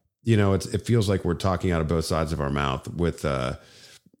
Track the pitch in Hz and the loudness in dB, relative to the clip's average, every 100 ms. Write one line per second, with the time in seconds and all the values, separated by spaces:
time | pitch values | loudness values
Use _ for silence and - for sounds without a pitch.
0 | _ _ - 110 101 95 - - - 117 | _ _ 2 4 4 2 0 -4 0 2
1 | 90 95 90 85 98 87 95 85 78 82 | 2 0 0 -2 0 0 0 0 0 0
2 | 78 80 78 76 71 71 69 65 - 62 | 0 -2 -2 -2 -2 0 -2 -2 -6 -2
3 | 85 - 78 67 64 76 - - - - | -2 -2 -2 -2 -4 -6 -12 -20 -20 -20
4 | _ _ | _ _